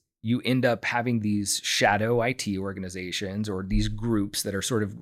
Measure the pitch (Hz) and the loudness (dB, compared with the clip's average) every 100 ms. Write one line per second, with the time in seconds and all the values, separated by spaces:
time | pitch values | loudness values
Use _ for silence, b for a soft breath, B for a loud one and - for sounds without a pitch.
0 | _ _ 110 123 113 127 123 117 - 123 | _ _ 0 0 2 2 4 2 0 -2
1 | 120 117 107 104 101 - - - 117 101 | 0 0 2 0 0 -2 -2 2 4 4
2 | 110 120 117 127 104 95 98 95 92 92 | 4 2 2 -2 -2 -2 -4 -6 -8 -8
3 | 90 - 98 101 104 92 95 107 107 107 | -6 -6 -4 -4 -2 -4 0 2 2 0
4 | 117 110 101 - 107 98 - 117 104 110 | 0 2 0 -2 -4 -2 0 0 0 -2